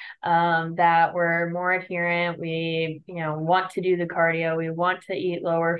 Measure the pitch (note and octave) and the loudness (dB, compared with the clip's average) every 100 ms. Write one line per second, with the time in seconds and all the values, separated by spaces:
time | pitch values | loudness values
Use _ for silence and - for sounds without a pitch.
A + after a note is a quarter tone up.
0 | - - E3+ E3+ E3+ E3 E3 E3+ E3+ E3 | -18 -6 0 2 4 2 0 2 4 6
1 | E3 F3 E3+ E3+ E3+ F3 F3+ F#3 F3+ F3 | 4 2 2 2 0 -2 0 0 -2 -2
2 | F3 F3 F3 E3 E3 E3 E3 D#3+ D#3+ D#3 | 0 0 -2 -4 -4 -4 -2 -2 -4 -6
3 | - E3+ D#3 D#3 D#3+ F#3 F#3 F#3+ F3+ F3 | -10 -6 -4 -2 2 2 0 -2 0 0
4 | E3+ F3 E3 E3 E3 E3 E3 E3 F3+ F3+ | 0 0 0 2 0 -2 -2 -2 -2 -2
5 | - F#3+ F3+ F3 E3+ E3 E3+ | -6 -4 -4 -2 -2 0 0